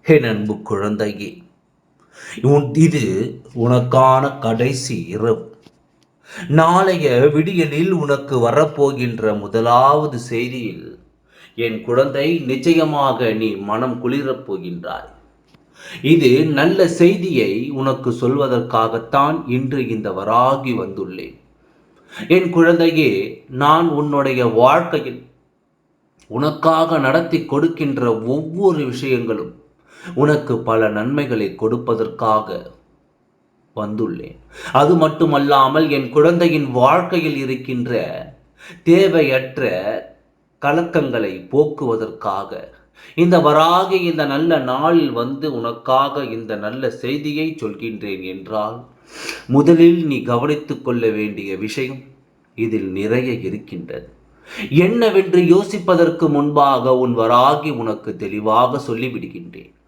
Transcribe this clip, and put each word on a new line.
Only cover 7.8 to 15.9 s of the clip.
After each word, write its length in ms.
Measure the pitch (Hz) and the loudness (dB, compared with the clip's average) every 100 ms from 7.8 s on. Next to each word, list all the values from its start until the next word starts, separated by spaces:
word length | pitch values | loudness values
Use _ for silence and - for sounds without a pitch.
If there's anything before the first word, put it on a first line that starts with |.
| 175 | 0
உனக்கு 420 | 180 143 135 - 131 | 0 0 -2 0 0
வரப்போகின்ற 920 | 117 135 156 143 139 120 120 110 110 104 | 2 2 0 2 0 0 -4 -2 -2 -2
முதலாவது 840 | 101 113 117 123 135 151 151 127 | -4 -2 2 4 6 4 0 -6
செய்தியில், 640 | - 117 123 127 110 80 82 - _ _ _ _ - - | -6 -6 -6 -8 -10 -12 -16 -20 _ _ _ _ -18 -6
என் 220 | 113 110 | -4 -4
குழந்தை, 440 | - 120 139 139 147 170 127 | 0 2 2 0 -2 -2 -2
நிச்சயமாக 840 | 131 175 165 156 147 135 117 117 | -2 2 2 2 0 0 0 -2
நீ 180 | 107 110 98 | 0 -2 -4
மனம் 340 | 101 110 127 120 | -4 -4 -4 -4
குளிரப் 460 | 123 139 135 120 | -4 -2 -4 -6
போகின்றாய். 680 | - 95 87 85 - - - - _ _ _ _ _ _ - | -8 -10 -8 -10 -10 -12 -14 -20 _ _ _ _ _ _ -20